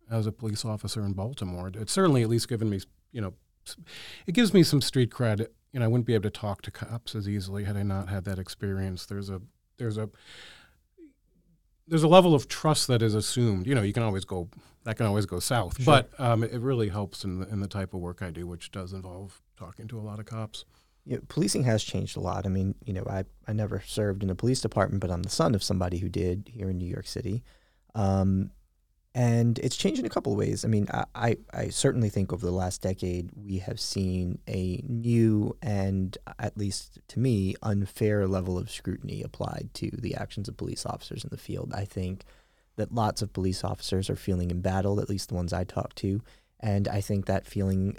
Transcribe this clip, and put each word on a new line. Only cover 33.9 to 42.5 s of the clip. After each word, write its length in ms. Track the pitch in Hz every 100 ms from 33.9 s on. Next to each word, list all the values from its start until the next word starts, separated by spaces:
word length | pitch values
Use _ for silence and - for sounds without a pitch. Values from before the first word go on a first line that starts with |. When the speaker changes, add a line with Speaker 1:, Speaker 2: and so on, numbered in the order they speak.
| 101 92 92 90 - -
Speaker 2:
a 360 | 98 92 90 -
new 720 | 117 117 117 113 107 107 -
and, 560 | 113 101 95 95 92 - - -
at 200 | 107 101
least 420 | 101 95 - - -
to 100 | -
me, 360 | 131 107 95 -
unfair 640 | 110 101 98 - 107 104 95
level 300 | 95 92 90
of 120 | 95
scrutiny 520 | - - - 98 -
applied 480 | - - - - - -
to 160 | 107
the 240 | 92 - -
actions 340 | 104 - 98
of 80 | -
police 280 | 90 87 -
officers 380 | - - -
in 60 | -
the 80 | -
field. 340 | - 95 -
I 120 | - 101
think 400 | - 90 95 - - _